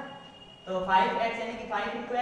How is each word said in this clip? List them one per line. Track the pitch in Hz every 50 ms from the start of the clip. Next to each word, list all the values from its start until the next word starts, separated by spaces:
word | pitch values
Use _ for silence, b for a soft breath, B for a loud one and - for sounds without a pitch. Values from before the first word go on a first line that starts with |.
| - - - - - - - - - - - - -
तो | 185 185 180 185
फ़ाइव | 190 180 180 - - - -
एक्स | 226 226 226 226
यानी | 226 233 240 226
कि | 233 240
फ़ाइव | 220 208 220 226 240 -
into | - - 247 247